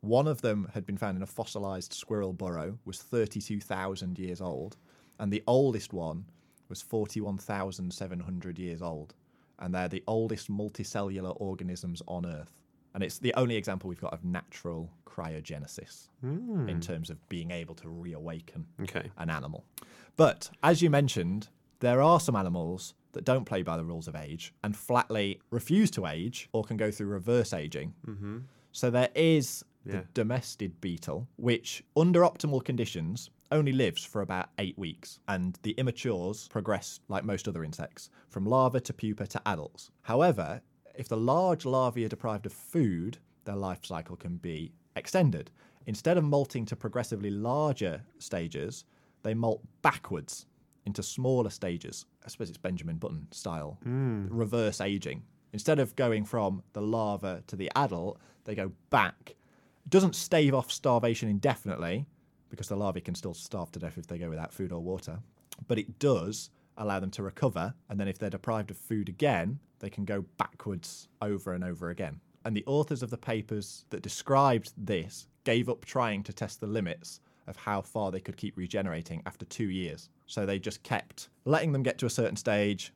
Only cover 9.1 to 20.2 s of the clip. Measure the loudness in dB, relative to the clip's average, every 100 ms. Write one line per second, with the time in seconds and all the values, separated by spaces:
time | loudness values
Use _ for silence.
9.1 | -16 _ _ _ _ -4 -2 0 -2 0
10.1 | 0 0 -2 -4 -4 -4 -6 -6 -4 -4
11.1 | -4 -6 -4 -4 -4 -6 -6 -6 -8 -6
12.1 | -6 -4 -6 -12 _ _ _ _ -6 -6
13.1 | -2 0 2 2 2 -2 -4 -6 -8 -6
14.1 | -6 -4 -4 -6 -10 -6 -6 -8 -12 -16
15.1 | -8 -6 -6 -8 -10 -10 -12 -16 -18 -20
16.1 | _ -6 -6 -4 -2 -2 -2 -4 -6 -6
17.1 | -10 _ -6 -4 -6 -8 -12 -12 -10 -10
18.1 | -8 -8 -10 -10 -12 -12 -8 -6 -6 -8
19.1 | -6 -4 -2 -4 -10 -14 -20 -20 -20 -20
20.1 | 6